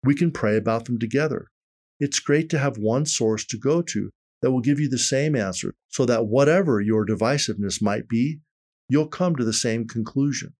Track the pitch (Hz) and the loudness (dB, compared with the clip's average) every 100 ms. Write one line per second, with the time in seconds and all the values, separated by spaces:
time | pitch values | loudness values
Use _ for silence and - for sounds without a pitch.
0 | 131 143 170 - 110 107 107 113 117 120 | 2 2 0 0 0 0 0 -2 -2 -4
1 | 117 131 156 139 - _ _ _ _ _ | -2 -2 -2 -4 -10 _ _ _ _ _
2 | 143 - - 147 160 156 139 110 107 120 | -4 -4 0 0 0 -2 -2 -2 0 0
3 | 151 - 113 110 - 110 131 165 170 104 | 0 0 0 0 -4 -6 0 0 -2 -6
4 | 101 _ _ _ 131 131 120 143 147 123 | -6 _ _ _ 0 2 2 2 0 0
5 | - 135 151 143 98 92 - - _ - | 0 0 2 0 -2 -4 -8 -10 _ 0
6 | 123 117 113 117 143 175 180 110 104 110 | 2 2 2 4 4 4 4 2 2 2
7 | 104 104 113 143 - 98 101 - 104 104 | 2 2 2 2 -2 -4 -4 0 0 -2
8 | - 113 135 156 _ _ _ _ _ 139 | -2 0 0 -4 _ _ _ _ _ 0
9 | 156 - 180 151 113 107 120 113 113 117 | 2 0 0 0 0 0 0 -2 -4 -4
10 | 110 135 143 135 - - | -4 -2 -2 -2 -8 -18